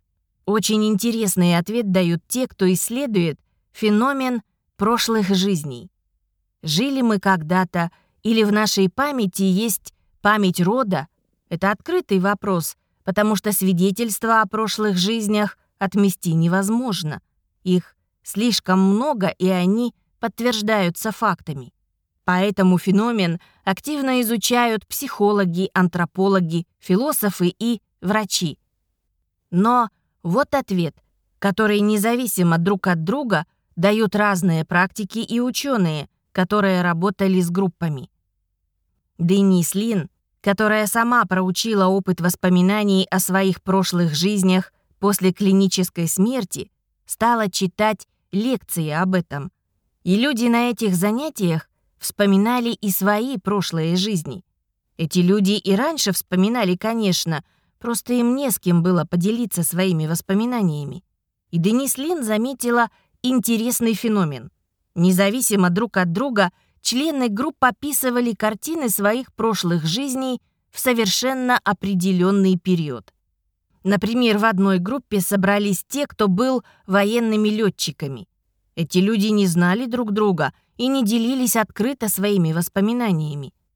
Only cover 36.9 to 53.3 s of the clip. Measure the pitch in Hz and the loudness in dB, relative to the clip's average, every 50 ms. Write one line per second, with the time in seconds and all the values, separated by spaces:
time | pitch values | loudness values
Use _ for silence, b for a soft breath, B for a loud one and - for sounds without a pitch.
36.9 | 170 165 175 208 196 - 202 190 190 185 180 170 170 190 196 180 - _ 175 165 | 0 0 0 -2 0 0 0 2 2 2 2 0 0 0 -2 -2 -2 _ -4 -6
37.9 | 147 131 - - _ _ _ _ _ _ _ _ _ _ _ _ _ _ _ _ | -4 -6 -10 -14 _ _ _ _ _ _ _ _ _ _ _ _ _ _ _ _
38.9 | _ _ _ _ _ - 165 170 190 202 196 196 185 180 165 - - 190 214 233 | _ _ _ _ _ -2 0 2 4 4 6 4 4 4 2 0 -2 -4 -2 -2
39.9 | 220 190 147 - - _ _ _ _ _ - 202 202 - 220 214 214 214 214 202 | -2 -2 -4 -6 -10 _ _ _ _ _ -2 -2 0 2 2 2 2 2 0 0
40.9 | - 233 233 240 247 240 214 180 185 185 185 185 180 - - 226 220 202 185 185 | 0 0 0 2 2 2 2 0 0 -2 0 -2 -2 -2 -2 0 2 2 4 4
41.9 | 190 196 185 - 180 - 165 180 175 - - 180 180 180 180 190 202 214 214 202 | 2 2 0 -2 -2 0 0 -2 -2 0 2 2 4 4 4 4 2 2 2 2
42.9 | 196 190 190 - - 190 - - 185 190 196 190 180 - - - 190 196 185 - | 2 2 0 0 -2 -2 -2 0 0 2 2 2 0 -2 -2 0 0 2 0 0
43.9 | - 175 175 165 147 147 170 202 208 202 185 185 185 185 185 - _ _ _ _ | 0 0 0 0 0 0 -2 0 0 2 2 4 2 2 0 -2 _ _ _ _
44.9 | _ _ - 202 202 - 180 185 180 - 208 190 190 196 196 190 - - 180 - | _ _ -2 0 0 2 0 0 0 2 2 2 4 4 4 2 2 0 -2 -4
45.9 | - - 170 160 - - 190 226 262 254 202 - - 151 98 - _ _ _ _ | -4 -4 -4 -4 0 0 0 0 0 -2 -4 -6 -8 -10 -12 -12 _ _ _ _
46.9 | _ _ _ - - - 214 233 233 226 214 196 - - 196 180 - - 214 214 | _ _ _ -16 -6 -2 0 0 2 0 0 -2 -2 -2 -4 -4 -2 -2 -2 -2
47.9 | 214 - - - _ _ _ _ - 190 220 254 262 202 - - - 175 160 151 | -2 -4 -8 -18 _ _ _ _ -4 -4 -2 -2 -2 -4 -6 -8 -6 -6 -4 -4
48.9 | 147 160 185 185 185 185 170 - 139 143 139 185 - _ _ _ _ _ _ _ | -2 -2 -2 0 0 0 -2 -4 -8 -10 -10 -12 -14 _ _ _ _ _ _ _
49.9 | _ _ _ 180 185 208 240 294 294 214 240 240 233 233 240 247 233 - 226 208 | _ _ _ 0 2 2 2 0 0 0 0 2 2 2 0 0 -2 -2 -2 0
50.9 | 180 175 175 208 214 240 294 320 285 - 202 170 160 160 - - _ _ _ _ | 0 0 0 0 0 -2 -4 -6 -4 -2 -2 0 0 -2 -4 -8 _ _ _ _
51.9 | _ _ - - - - 208 202 196 190 202 233 247 247 240 233 240 - - 208 | _ _ -12 -10 -2 0 2 4 4 4 4 2 0 -2 -2 -4 -4 -4 -4 -4
52.9 | 185 - 190 202 208 208 233 262 | -2 0 0 0 0 0 -2 -4